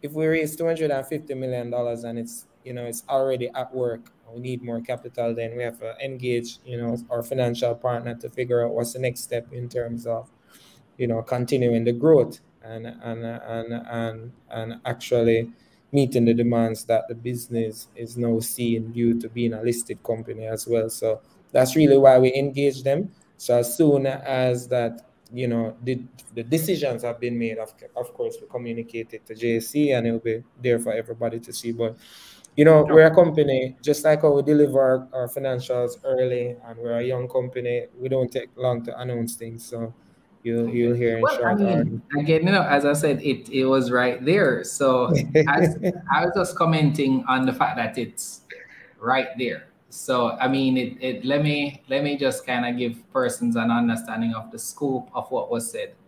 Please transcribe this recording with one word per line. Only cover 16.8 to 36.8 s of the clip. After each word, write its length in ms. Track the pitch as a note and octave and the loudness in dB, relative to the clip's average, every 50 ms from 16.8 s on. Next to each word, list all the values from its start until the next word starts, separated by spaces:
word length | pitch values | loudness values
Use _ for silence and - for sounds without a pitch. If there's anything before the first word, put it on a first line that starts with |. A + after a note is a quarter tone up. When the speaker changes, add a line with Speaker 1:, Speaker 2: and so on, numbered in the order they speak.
| - | -2
Speaker 1:
that 200 | - A2+ A2 - - | 0 0 0 0 -2
the 60 | A#2+ | -12
business 720 | A#2 A#2 B2 B2 A#2 - - A#2+ A#2 A2+ A2 A2 - - _ _ | -10 -8 -8 -8 -8 -8 -6 -4 -4 -4 -4 -6 -10 -18 _ _
is 220 | - A#2 A2+ A#2 A#2+ | -14 -14 -12 -6 -4
now 220 | A#2+ A#2 A#2 A2 | -2 0 0 0
seeing 500 | A2+ - - - A#2+ A#2 A#2 A2+ A2+ A2+ A#2 | -2 -4 -6 -4 -2 -2 0 -2 -4 -6 -4
due 260 | A#2+ A#2 A#2 A#2 A#2 | 0 2 2 2 0
to 80 | A#2 A2+ | -2 -8
being 260 | - A#2+ A#2+ A#2 A2+ | -6 -2 -2 -2 -2
a 80 | G#2+ A2+ | -2 -2
listed 400 | B2 A#2+ A#2+ - - A2 - _ | -2 -2 -2 -4 -8 -10 -10 _
company 440 | - A#2 A2 A2+ A2+ A2 G#2+ A2+ | -6 -4 -4 -4 -10 -12 -10 -8
as 200 | A2 A2 A2 - | -8 -8 -8 -4
well. 240 | - A#2 A2+ A2 A2+ | 0 0 0 0 -2
So 300 | - - - A2+ A2 A2 _ _ _ _ _ _ - | -4 -4 -2 -2 -2 -2 _ _ _ _ _ _ 2
that's 240 | B2 C3 B2+ - | 2 4 4 4
really 200 | D#3 D#3 C#3+ C#3 C#3 | 6 8 8 8 10
why 200 | C3+ C3+ C3 B2+ | 10 10 10 10
we 160 | C3 B2+ B2+ | 8 6 4
engage 480 | C#3 C#3 C#3+ C3+ C#3 C#3+ C#3+ C3+ C3+ C3 | 2 -2 -2 0 2 2 2 0 0 -2
them. 280 | C3+ C#3 D#3 G#3 F#3+ - _ _ _ _ | 0 0 0 -2 -6 -10 _ _ _ _
So 220 | _ - - A#2+ A#2+ | _ -2 0 2 2
as 180 | A#2+ A#2+ - | 2 0 2
soon 300 | - E3 D3+ C#3+ C#3 C3+ | 4 4 6 6 4 2
as 640 | C3+ C3 C3 - C#3 C3+ B2+ B2+ B2+ B2 B2 B2 A#2+ | 0 -4 -4 -6 -4 0 2 2 2 0 -2 -2 -2
that, 380 | B2+ B2 A#2 A#2 A#2 - - _ _ _ _ _ A#2 | -2 0 0 -2 -4 -8 -18 _ _ _ _ _ -8
you 160 | B2 B2+ A#2+ | -6 -4 -2
know, 280 | A#2 A#2 A#2 A2 A2 - A#2+ | 0 -2 -2 -4 -6 -8 -6
the, 200 | B2+ B2+ B2+ - - _ - - - - | -4 -4 -4 -6 -14 _ -20 -20 -14 -12
the 80 | A#2 A2+ | -12 -4
decisions 600 | A#2 D3 E3 D#3+ G3 F#3 D3+ C#3+ C3+ A#2+ A2+ A#2+ | 0 0 0 2 0 -2 0 0 -2 -4 -4 -4
have 160 | A#2+ A#2 - | -6 -6 -4
been 180 | A#2+ A#2+ A#2+ A#2 | -6 -4 -4 -2
made, 200 | A#2 A2+ A2 A2 | -4 -4 -4 -6
of, 140 | A2 - - _ - - _ | -10 -12 -14 _ -20 -14 _
of 160 | A#2+ B2 - - | -10 -10 -10 -6
course, 220 | - A#2+ A2+ - - | -6 -6 -6 -6 -10
we 80 | - - | -16 -12
communicate 680 | - B2 A#2+ A#2 A#2 A2+ A2+ A#2 - A#2 A2 - - | -12 -10 -8 -8 -8 -8 -10 -8 -10 -10 -10 -10 -14
it 100 | A2 _ | -18 _
to 80 | _ A2+ | _ -12
J 260 | A2 A#2 A#2 A#2 A2+ | -4 -2 0 0 0
C, 320 | A2+ - - D3 D3+ C#3+ C3 | -2 -2 0 0 2 2 2
and 140 | A#2+ A#2 | 2 2
it'll 120 | A#2 A#2 A#2 | 0 -2 -2
be 240 | - A#2 A2 A2+ A#2+ _ _ - | -2 -4 -4 -4 -6 _ _ -6
there 180 | B2 B2 A#2+ A#2 | 0 0 2 2
for 140 | A#2 A#2+ G#2+ | 0 -2 -4
everybody 480 | A2+ A2+ A2+ A#2 A2+ A#2+ A2+ A2+ A#2 | -4 -6 -8 -8 -6 -6 -6 -6 -8
to 120 | A#2 - A#2 | -12 -12 -14
see. 200 | - - A#2 A#2 | -10 -8 -8 -4
But, 240 | A#2 A#2 A2+ A2+ - - - - - - - - - _ - _ | -4 -4 -4 -4 -8 -20 -20 -20 -20 -20 -20 -20 -20 _ -10 _
you 80 | - D3 | 6 8
know, 220 | D#3 D#3+ D3+ D3 | 10 10 8 8
Speaker 2:
Sure. 100 | B2+ D3 | 8 10
Speaker 1:
we're 100 | D#3+ D#3+ | 10 10
a 80 | D#3+ D#3+ | 10 10
company, 600 | F#3+ F3 E3 D3+ D#3+ D3 C#3 C3+ C3 B2+ B2+ B2+ _ - | 8 6 6 6 2 2 2 2 0 0 -2 -6 _ 0
just 220 | D3 D3 D3 - | 0 0 2 4
like 180 | D#3 D3+ D3 D#3 | 4 4 6 6
how 100 | D#3 C#3+ | 4 4
we 100 | C#3 C#3 | 4 4
deliver 380 | D3 D3+ D3 D3 C3+ C3 C3+ | 4 6 6 6 6 6 4
our, 280 | C3 C3 C3 C3 C3 - - | 4 4 4 2 0 -6 -6
our 160 | C3 B2 B2 | -4 -4 -4
financials 680 | - C#3 C3+ C3+ B2+ B2 B2+ - B2+ B2 B2 A#2+ A#2+ - - | -4 -4 -4 -2 -4 -4 -2 -2 -2 0 0 -2 -4 -6 -4
early, 520 | C3+ C3+ B2+ C3 B2+ B2 B2 B2 A#2+ A#2+ A#2+ A#2+ | -2 0 0 2 0 0 -2 -4 -4 -8 -10 -14
and 120 | A#2 A#2 | -18 -14
we're 200 | A2+ | -10